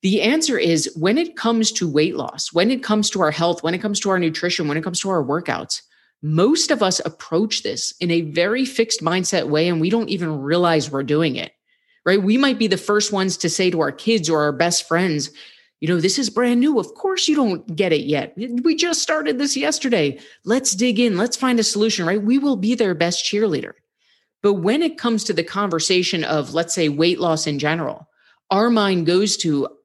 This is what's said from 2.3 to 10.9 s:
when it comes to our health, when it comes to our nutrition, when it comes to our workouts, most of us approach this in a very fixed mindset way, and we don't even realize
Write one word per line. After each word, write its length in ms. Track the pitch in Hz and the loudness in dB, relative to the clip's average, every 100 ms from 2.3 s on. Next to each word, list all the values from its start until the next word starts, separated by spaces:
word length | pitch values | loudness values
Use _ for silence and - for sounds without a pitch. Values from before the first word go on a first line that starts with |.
| - - | -8 -4
when 200 | 165 202 | 0 2
it 100 | 262 | 0
comes 300 | 262 214 208 | 0 0 0
to 100 | 196 | 0
our 80 | 160 | 0
health, 320 | 151 170 170 | 2 0 0
when 140 | 160 175 | -2 -4
it 60 | |
comes 180 | 214 202 | -4 -4
to 100 | 196 | 0
our 80 | 185 | 0
nutrition, 500 | 170 160 175 175 156 | 0 -2 -4 -2 -2
when 100 | 147 | -2
it 60 | |
comes 180 | 165 175 | -4 -6
to 80 | 196 | -2
our 140 | 185 | -2
workouts, 600 | 131 151 175 - - - _ _ _ _ | 0 -2 -2 -6 -6 -10 _ _ _ _
most 500 | 151 156 202 311 - | -2 2 4 4 2
of 100 | 311 | 2
us 180 | 190 185 - | 2 0 -6
approach 580 | - - 165 214 - | -10 -4 -2 0 -2
this 300 | - 127 - - | -6 -6 -8 -6
in 100 | 175 | -2
a 120 | 170 | -2
very 440 | 160 147 175 240 262 | -2 0 0 0 -2
fixed 360 | - 226 - | 0 0 0
mindset 460 | 160 180 180 190 147 | -2 -2 0 -2 0
way, 200 | 151 170 | 2 2
and 100 | 170 | 2
we 100 | 160 | 2
don't 200 | 226 220 | 0 -2
even 300 | 196 170 151 | -4 -4 -4
realize 500 | 139 170 175 160 135 | -2 2 2 2 0